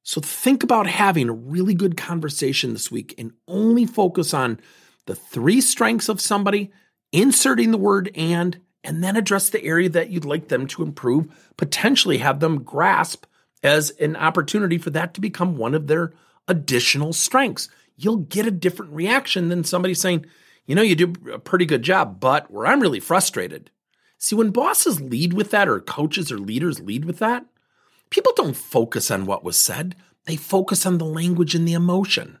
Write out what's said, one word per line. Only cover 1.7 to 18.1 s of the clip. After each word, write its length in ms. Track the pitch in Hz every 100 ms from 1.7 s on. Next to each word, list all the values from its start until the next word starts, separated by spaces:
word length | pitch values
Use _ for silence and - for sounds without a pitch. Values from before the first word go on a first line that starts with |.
good 240 | 180 190 165
conversation 720 | - 170 156 143 135 139 127
this 180 | 107 -
week 240 | 113 - -
and 160 | 113 - -
only 360 | 185 220 233 233
focus 480 | 226 185 180 156
on 280 | 147 123 110 _ _ _ _ -
the 80 |
three 460 | 95 - - 127 240
strengths 480 | - - 226 226 -
of 140 | 202
somebody, 500 | - 202 202 208 202 _ _ _ _
inserting 600 | 156 262 - 269 240 226
the 60 | 226
word 320 | 202 196 185 -
"and," 460 | 160 175 175 170 _ _
and 200 | - 160
then 140 | 185 214
address 320 | 202 196 -
the 140 | 214
area 260 | 147 165 185
that 200 | 165 165
you'd 160 | 180 143
like 220 | 156 165
them 180 | 127 131
to 160 | -
improve, 440 | 156 143 127 139 156 - _ -
potentially 640 | 151 - 220 277 190 135
have 200 | 139 139
them 240 | 160 147
grasp 600 | - 139 185 185 - - - _ _ _
as 280 | 139 151 151 -
an 160 | 151 165
opportunity 640 | 156 170 151 208 196 170
for 120 | 165
that 240 | 151 170
to 80 | 190
become 360 | 202 - 180 151
one 180 | 113 156
of 120 | 147
their 260 | 156 170 _ _ _ -
additional 640 | 175 143 123 - 139 151
strengths. 560 | 165 - 262 262 - - _ _ _
You'll 200 | 175